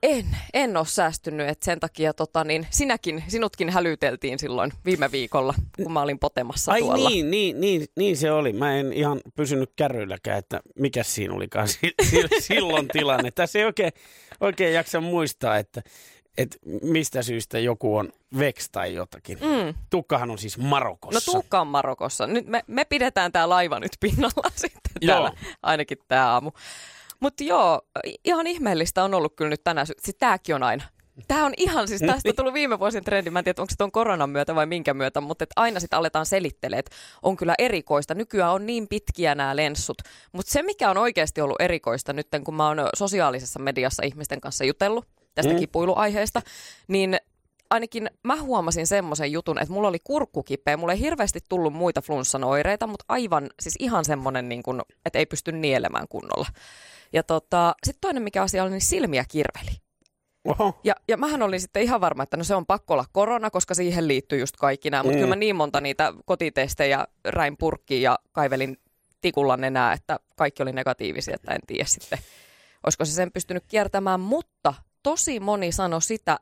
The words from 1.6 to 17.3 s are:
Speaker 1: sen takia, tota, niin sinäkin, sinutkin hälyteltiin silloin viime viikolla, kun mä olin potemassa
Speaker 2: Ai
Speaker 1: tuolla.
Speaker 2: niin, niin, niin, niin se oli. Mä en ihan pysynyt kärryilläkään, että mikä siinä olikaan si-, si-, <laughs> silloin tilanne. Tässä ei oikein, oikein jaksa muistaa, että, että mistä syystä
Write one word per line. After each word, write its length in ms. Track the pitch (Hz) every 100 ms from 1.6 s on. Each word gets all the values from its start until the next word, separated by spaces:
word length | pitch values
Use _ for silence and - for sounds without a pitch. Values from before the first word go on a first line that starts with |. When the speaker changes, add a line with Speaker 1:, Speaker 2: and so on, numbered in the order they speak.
Speaker 1:
sen 160 | - 165
takia, 340 | 165 - 156
tota, 300 | - 160 165
niin 240 | 156 160 160
sinäkin, 540 | - 277 233 175 156 170
sinutkin 420 | 226 214 - 170
hälyteltiin 720 | 185 170 151 143 123 139 135
silloin 320 | 147 123 123 - 180
viime 260 | 175 139
viikolla, 420 | 135 117 147 131 135 - -
kun 80 | -
mä 100 | 156
olin 180 | 143 139
potemassa 520 | 147 - 120 - -
Speaker 2:
Ai 80 | 220
Speaker 1:
tuolla. 300 | 233 - 262
Speaker 2:
niin, 220 | 202 151
niin, 300 | 202 190 -
niin, 240 | 196 175 151 -
niin 200 | 202 156
se 140 | 156
oli. 220 | 151 139
Mä 220 | 104 143 139
en 180 | 135
ihan 280 | 135 147 139 - -
pysynyt 360 | 143 139 135 -
kärryilläkään, 640 | 147 123 101 95 107 101
että 220 | - - - -
mikä 240 | 139 123
siinä 300 | 107 - 95
olikaan 340 | 95 95 104 104
si-, 260 | - 175 - 392
si-, 320 | 165 - 440
<laughs> 80 | -
silloin 340 | 220 180 156 139
tilanne. 440 | 151 143 127 123
Tässä 280 | - 170 208
ei 60 | 220
oikein, 260 | - 175 - - - - -
oikein 340 | 202 190 175
jaksa 280 | 165 165 170
muistaa, 560 | 165 175 151 - 120 107
että, 240 | 101 - - - - - _ -
että 200 | 127 - - 90
mistä 400 | - 160 151 131
syystä 380 | 117